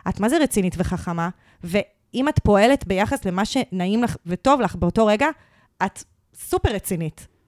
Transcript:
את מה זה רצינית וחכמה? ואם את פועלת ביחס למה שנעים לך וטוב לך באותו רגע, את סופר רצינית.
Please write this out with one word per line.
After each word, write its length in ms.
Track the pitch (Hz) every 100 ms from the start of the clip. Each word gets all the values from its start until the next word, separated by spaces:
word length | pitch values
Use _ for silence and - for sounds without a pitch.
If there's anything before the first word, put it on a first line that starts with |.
| -
את 120 | -
מה 80 | 214
זה 100 | 320
רצינית 320 | 262 214 180 165
וחכמה? 500 | 185 180 - 170 170 - _ _
ואם 640 | 170 202 - _ _ 233 285
את 100 | 302
פועלת 480 | - 202 220 277 -
ביחס 380 | 190 208 269
למה 200 | 196 180
שנעים 580 | 214 269 247 185 180 220
לך 140 | 240 156 170
וטוב 340 | 180 262 285
לך 140 | 202 175
באותו 300 | 175 220 214
רגע, 200 | 208 285 302 _ _ _ - 185
את 180 | - - _ _
סופר 340 | - - 370 -
רצינית. 520 | 202 - 170 160 - - _